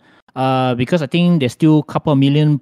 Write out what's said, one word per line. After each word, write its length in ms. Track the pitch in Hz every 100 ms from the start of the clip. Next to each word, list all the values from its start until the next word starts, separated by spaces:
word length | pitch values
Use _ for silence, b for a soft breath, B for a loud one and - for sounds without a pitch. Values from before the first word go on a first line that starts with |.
| b b b 131
Uh, 400 | 131 131 127 123
because 260 | 127 175
I 60 | 139
think 320 | 175 175 170
there's 140 | 123
still 260 | - 160 151
a 40 |
couple 300 | - 151 -
of 60 | 139
million 400 | 139 147 151 147